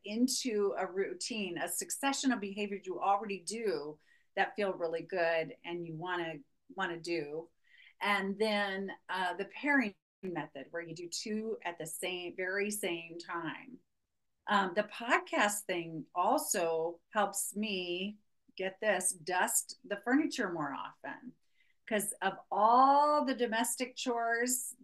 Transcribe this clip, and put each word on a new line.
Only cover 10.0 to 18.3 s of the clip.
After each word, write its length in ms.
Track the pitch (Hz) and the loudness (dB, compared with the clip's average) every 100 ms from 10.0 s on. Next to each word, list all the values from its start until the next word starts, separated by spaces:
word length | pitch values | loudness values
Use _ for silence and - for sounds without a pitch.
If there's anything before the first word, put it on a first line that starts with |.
| _ _ | _ _
method, 440 | 190 160 151 135 131 | -6 -6 -6 -10 -10
where 120 | 170 | -8
you 120 | 170 | -8
do 140 | 165 170 | -10 -8
two 480 | - 220 214 220 208 175 | -6 -4 -4 -4 -6 -6
at 120 | 175 | -8
the 80 | 160 | -8
same, 480 | - 185 180 175 | -6 -4 -4 -6
very 360 | 180 185 196 208 | -6 -2 0 -2
same 480 | 208 180 170 170 170 | -2 -2 -4 -8 -12
time. 580 | - 170 156 - - - _ _ _ _ _ _ - | -8 -6 -4 -8 -12 -20 _ _ _ _ _ _ 2
Um, 240 | 202 190 | 2 4
the 100 | 190 | 0
podcast 760 | 208 - 233 359 359 320 208 208 - | -2 -2 2 2 2 2 2 2 -4
thing 380 | 175 165 160 - | -4 -4 -8 -4
also 840 | 180 196 294 - 208 165 165 165 170 _ | 2 4 4 2 0 2 2 -2 -4 _
helps 420 | 214 196 - - | 0 0 0 -4
me, 600 | 202 214 190 175 175 196 208 _ | -4 -2 -2 -2 -4 -4 -8 _